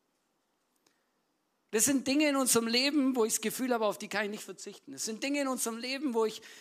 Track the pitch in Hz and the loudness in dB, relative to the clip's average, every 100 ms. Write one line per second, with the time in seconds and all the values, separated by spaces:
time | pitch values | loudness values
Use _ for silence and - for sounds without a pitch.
0 | _ _ _ _ _ _ _ _ _ _ | _ _ _ _ _ _ _ _ _ _
1 | _ _ _ _ _ _ _ 220 214 269 | _ _ _ _ _ _ _ 0 2 2
2 | 233 277 302 277 254 233 226 240 277 302 | 2 4 4 4 4 2 4 2 2 2
3 | 262 254 226 - 214 - 254 240 214 180 | 2 2 2 2 -2 -2 -2 0 0 -2
4 | - 202 208 208 - 185 - - - 135 | -4 -4 -4 -6 -12 -14 -14 -16 -16 -10
5 | - 220 269 285 269 254 233 226 247 269 | -8 -4 -2 -2 0 -2 -4 -6 -6 -4
6 | 285 226 220 - - - | -2 0 0 -2 -16 -20